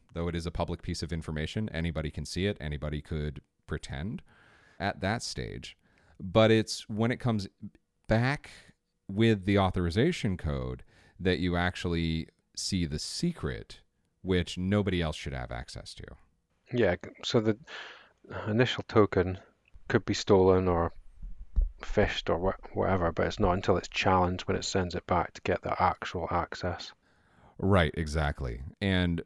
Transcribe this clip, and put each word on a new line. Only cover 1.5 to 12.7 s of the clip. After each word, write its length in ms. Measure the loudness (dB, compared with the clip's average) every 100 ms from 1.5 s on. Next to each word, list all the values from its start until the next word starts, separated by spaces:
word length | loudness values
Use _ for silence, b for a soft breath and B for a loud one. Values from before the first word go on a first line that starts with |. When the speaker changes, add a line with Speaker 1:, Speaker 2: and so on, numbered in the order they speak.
| -4 -4
Speaker 1:
Anybody 420 | -2 -4 -2 -6
can 140 | -6 -8
see 200 | -2 -2
it. 120 | -2
Anybody 400 | -6 -6 -4 -6
could 400 | -6 -4 -4 -6 -16 _ -10
pretend 540 | -8 -8 -8 -8 -8 -14 b b b b b
at 220 | -6 -2
that 220 | -2 -2
stage. 540 | -4 -8 -8 -10 -14 -18 _ _ _ _
But 320 | 0 4 6
it's 360 | 6 2 -6 -8
when 220 | -2 0
it 80 | 0
comes 280 | -2 -2 -4 -12 -18 -18 _ _ 0
back 420 | 2 2 -2 -8 -20 -20 _ _ _ -10
with 380 | 2 4 4 4
the 120 | 4
authorization 800 | 4 2 0 2 2 0 -2 -2
code 460 | -4 -4 -4 -8 -14 b b b
that 200 | 0 2
you 160 | 2 2
actually 720 | 0 -2 -2 0 0 0 -4 _ _ -10
see 300 | -4